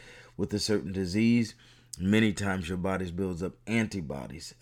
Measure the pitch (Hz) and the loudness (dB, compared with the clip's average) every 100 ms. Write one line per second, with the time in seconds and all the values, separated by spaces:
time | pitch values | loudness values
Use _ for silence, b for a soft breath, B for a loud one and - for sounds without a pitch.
0 | B B B B 98 104 101 104 82 95 | B B B B -2 0 0 0 0 -4
1 | 92 98 113 120 110 - b b b - | -2 2 4 4 2 -6 b b b -2
2 | 92 107 110 92 98 95 82 92 92 95 | 4 6 4 2 -2 -2 -2 -2 -2 -2
3 | 92 85 95 87 90 - - 113 107 101 | -2 -2 -4 -2 -6 -8 -2 0 0 -2
4 | 71 69 58 76 - - | -6 -8 -10 -12 -16 -12